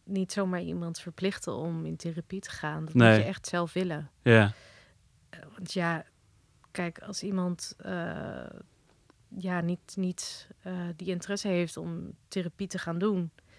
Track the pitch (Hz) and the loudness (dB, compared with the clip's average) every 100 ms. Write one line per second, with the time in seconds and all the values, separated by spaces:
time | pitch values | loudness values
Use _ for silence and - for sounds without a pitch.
0 | - 196 185 - 190 180 170 175 170 165 | -4 -2 -2 0 0 -2 -4 -6 -6 -8
1 | 180 - 190 - - 117 165 165 160 160 | -10 -4 -4 -4 -6 -4 -4 -4 -6 -6
2 | 165 165 - 190 - - 151 156 156 139 | -6 -8 -8 -10 -10 -6 -6 -4 2 10
3 | 117 107 110 190 - 175 170 180 185 151 | 10 10 6 -4 -4 -4 -2 -2 -2 -4
4 | 147 _ 127 113 104 - - - - _ | -10 _ 8 8 8 2 -18 -20 -20 _
5 | _ _ - - - - 180 185 170 165 | _ _ -20 -20 -18 -14 -6 -2 0 -2
6 | - _ _ _ _ _ - - 175 - | -6 _ _ _ _ _ -12 -6 -6 -6
7 | 202 196 196 190 180 175 - - - 180 | -10 -8 -2 0 0 -2 -8 -12 -8 -6
8 | 175 - - - 62 - - _ _ _ | -6 -6 -8 -8 -12 -14 -20 _ _ _
9 | _ - - 190 180 180 170 180 - - | _ -20 -16 -8 -4 -2 -2 -4 -6 -2
10 | 185 175 - - - - 185 185 175 160 | -2 -2 -10 -12 -18 -14 -10 -6 -6 -6
11 | 185 175 - 202 208 175 170 - 165 170 | -4 -4 -4 -2 2 2 0 -4 -8 -6
12 | 180 - - 190 170 - 196 180 - 170 | -8 -14 -8 -4 -4 -6 -8 -6 -4 0
13 | 208 190 165 - - | 2 2 -2 -8 -20